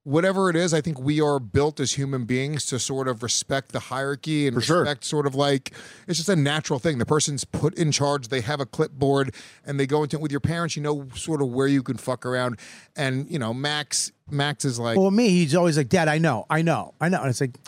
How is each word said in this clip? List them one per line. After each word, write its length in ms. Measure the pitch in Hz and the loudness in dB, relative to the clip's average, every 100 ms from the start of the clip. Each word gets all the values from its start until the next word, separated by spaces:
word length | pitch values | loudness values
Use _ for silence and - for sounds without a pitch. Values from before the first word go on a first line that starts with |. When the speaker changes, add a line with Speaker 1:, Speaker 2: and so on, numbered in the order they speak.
Speaker 1:
whatever 480 | 143 156 190 190 185 | 0 2 2 2 2
it 60 | 165 | 2
is, 180 | 175 | 2
I 80 | 156 | 0
think 180 | 160 131 | 0 -4
we 180 | 135 151 | 0 2
are 180 | 147 139 | 2 2
built 400 | 107 139 147 151 | 0 2 2 0
as 120 | 127 | -4
human 320 | 139 139 131 113 | -2 -2 -4 -2
beings 400 | 127 139 151 - | -2 -2 -4 -4
to 120 | 123 | -4
sort 300 | - 135 131 | -4 -2 -2
of 140 | 113 | -2
respect 500 | 120 - - 135 - | -2 -4 0 -4 -2
the 60 | 131 | -10
hierarchy 640 | - 127 139 139 160 151 139 | -6 -4 -4 -4 -2 2 2
and 80 | 120 | 2
Speaker 2:
For 40 | |
sure. 200 | 123 175 | 2 4
Speaker 1:
respect 220 | 147 139 | 2 -2
sort 220 | - 151 139 | -2 -2 0
of, 80 | |
like, 380 | 135 143 139 - - - - - | 2 2 2 -2 -16 -20 -18 -6
it's 120 | 165 | -4
just 100 | 185 | 2
a 80 | 175 | 2
natural 420 | 139 151 - 139 | 2 0 -2 -2
thing. 200 | 165 131 | 0 0
The 80 | 107 | 2
person's 380 | 151 151 135 | 2 2 -4
put 280 | - - 160 - | -6 -2 -2 0
in 120 | 156 | 0
charge, 380 | 135 143 143 113 | 2 0 0 -2
they 140 | 131 | -4
have 180 | 113 147 | -2 -4
a 60 | 135 | -4
clipboard, 680 | - 156 135 139 139 131 - - - | -2 -4 0 2 2 0 -6 -20 -18
and 160 | 135 139 | -8 -2
they 60 | 135 | 0
go 160 | 151 | 0
into 140 | 147 151 | 0 -4
it. 40 | |
With 100 | 151 | -4
your 100 | 139 | -2
parents, 360 | - 170 165 151 | -2 -2 -4 -4
you 60 | |
know 240 | 147 147 135 | -4 -4 -6
sort 260 | - - 151 | -12 -6 -2
of 80 | 131 | 0
where 200 | 127 139 | 2 2
you 140 | 139 | 2
can 140 | 127 117 | 0 -6
fuck 300 | 131 123 127 | -4 -6 -2
around. 320 | 127 127 110 - - - - | -2 -2 -4 -16 -20 -16 -4
And, 340 | 135 131 156 | -2 -2 -4
you 80 | 165 | -4
know, 160 | 113 | -4
Max, 580 | 127 147 151 139 - - _ - | -4 -4 -4 -4 -6 -6 _ -8
Max 360 | 143 143 143 139 | -2 -2 -2 -4
is 120 | 117 | -2
like 200 | 117 117 | 0 4
Speaker 3:
Well, 120 | 190 | 4
me, 180 | 208 233 | 4 4
he's 240 | 180 151 | 4 4
always 240 | 175 175 151 | 4 4 2
like, 100 | 123 | 2
"Dad, 200 | 185 156 | 2 4
I 100 | 156 | 2
know, 260 | 165 110 - | 2 0 0
I 100 | 156 | 0
know, 320 | 165 135 - - | 2 0 -2 -2
I 80 | 170 | 0
know." 120 | 170 | 0
And 80 | 131 | 0
it's 100 | 120 | -2
like, 160 | 135 - | -4 -6